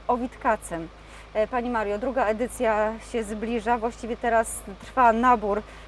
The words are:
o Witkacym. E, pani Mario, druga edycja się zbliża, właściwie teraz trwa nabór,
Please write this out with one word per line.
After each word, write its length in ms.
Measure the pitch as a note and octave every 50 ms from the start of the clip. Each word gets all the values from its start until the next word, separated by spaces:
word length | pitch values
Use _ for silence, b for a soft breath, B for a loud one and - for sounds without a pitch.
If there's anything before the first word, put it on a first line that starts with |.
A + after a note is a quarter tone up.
| - -
o 80 | B3
Witkacym. 720 | A#3+ B3 B3 - - - B3+ G#3+ - - - E3+ E3 E3 E3 - B B B B B B B -
E, 120 | G#3+ G#3+
pani 240 | G#3 C4+ A#3+ A#3 B3
Mario, 280 | A#3+ A3 G#3+ G3+ G3+ G#3+
druga 280 | B3 C4+ A#3 B3+ A3
edycja 680 | G#3 A3 G#3+ B3+ A#3 - - B3 A3 G#3+ G#3 G#3+ G#3+ A3+ A3 - -
się 120 | - A#3 A3
zbliża, 540 | G3 A3 G#3+ A#3 A3 A#3+ A#3 G3 A#3+ A#3+ A#3
właściwie 380 | A3 A#3+ A#3 - - A3 A#3
teraz 440 | - - A#3+ A3+ A3+ A3+ - - - - - F#3+ -
trwa 320 | - - - C4+ B3+ A#3
nabór, 500 | A3 A3+ A#3+ B3+ B3 G#3+ G#3 G3+ G3+ G#3 G#3+ B B B B